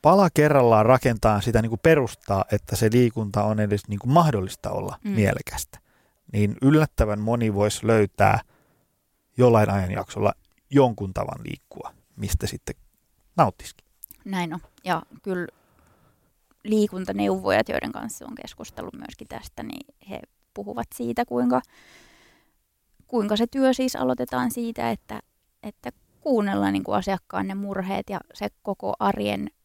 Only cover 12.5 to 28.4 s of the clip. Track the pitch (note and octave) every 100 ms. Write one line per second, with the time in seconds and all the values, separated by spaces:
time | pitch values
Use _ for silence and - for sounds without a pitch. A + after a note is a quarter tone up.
12.5 | - - - _ _ _ _ _ - C3
13.5 | - - - _ _ - - G3+ F#3+ F3
14.5 | E3 - _ F#3 E3 - D#3 - F3+ F3
15.5 | _ _ _ _ _ _ _ _ _ _
16.5 | _ G#3+ G#3+ G#3 F#3 F#3+ G3 - F#3+ F#3+
17.5 | - A3 - - - A3 - - - -
18.5 | - - - F2+ - - - - - -
19.5 | - A3 - - _ G3 - - _ _
20.5 | - G3+ A3+ A#3 - A#3+ A#3 A#3+ A#3+ B3
21.5 | B3+ - _ _ - _ _ _ _ _
22.5 | _ _ _ _ _ _ B3 G#3 G#3+ A#3+
23.5 | C#4 C4 C4 C4 - B3+ B3+ - B2+ A#3+
24.5 | A#3+ A#3 A3+ A#2 - _ G#2+ - _ _
25.5 | _ G#2+ - - - _ _ D#4 B3 G3+
26.5 | G3 G3+ - F#3+ G#2 F#3 F#3+ _ F#3+ F#3+
27.5 | F#3+ G3+ G3 F#3 G3 G3 G3 - -